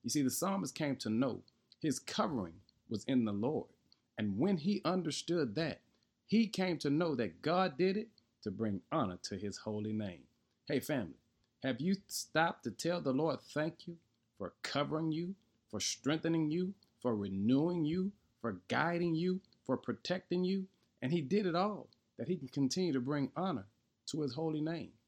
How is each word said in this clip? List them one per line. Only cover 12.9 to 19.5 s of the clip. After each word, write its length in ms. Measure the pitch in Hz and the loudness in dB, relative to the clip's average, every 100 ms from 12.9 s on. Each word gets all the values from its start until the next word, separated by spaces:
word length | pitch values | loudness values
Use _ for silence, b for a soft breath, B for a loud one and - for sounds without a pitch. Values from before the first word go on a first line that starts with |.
| 175 | 0
the 100 | 139 | 0
Lord 300 | 131 160 127 | 2 0 -2
thank 480 | - 151 156 160 - | -4 -2 -2 -4 -16
you 100 | 170 _ _ _ _ | -16 _ _ _ _
for 160 | 92 _ | -10 _
covering 500 | - 143 143 156 160 | -4 -2 -2 0 -2
you, 240 | 156 175 196 _ _ _ | -2 -4 -8 _ _ _
for 140 | 107 | -4
strengthening 680 | - - 135 156 160 165 151 | -4 -2 0 0 2 2 2
you, 260 | 165 185 196 _ _ | 0 -2 -6 _ _
for 120 | 123 | -2
renewing 680 | 107 101 95 104 135 165 175 | 0 -2 0 4 4 4 2
you, 300 | 151 175 190 - _ _ | 0 0 -2 -6 _ _
for 220 | 117 92 - | -6 -6 -2
guiding 460 | 120 160 170 175 160 | 2 2 2 2 2
you, 260 | 180 185 _ | 2 0 _